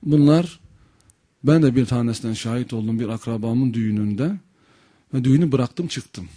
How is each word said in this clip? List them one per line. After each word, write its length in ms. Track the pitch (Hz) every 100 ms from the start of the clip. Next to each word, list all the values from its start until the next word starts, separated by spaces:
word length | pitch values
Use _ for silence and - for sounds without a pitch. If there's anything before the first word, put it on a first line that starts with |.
Bunlar, 580 | 160 151 143 156 175 - _ _ _ _ _ _ _ _
ben 180 | 139 160
de 140 | 147 123
bir 100 | 117
tanesinden 480 | 123 117 113 113
şahit 380 | 110 113 117 120
oldum 280 | 117 107 113
bir 80 | 113
akrabamın 680 | 110 - 117 113 120 131
düğününde 640 | 113 110 104 104 101 147 202 _ _ _ _ _ _ _
ve 100 | 131
düğünü 280 | 127 135 170
bıraktım, 340 | 127 123 - 175
çıktım. 420 | - - - 85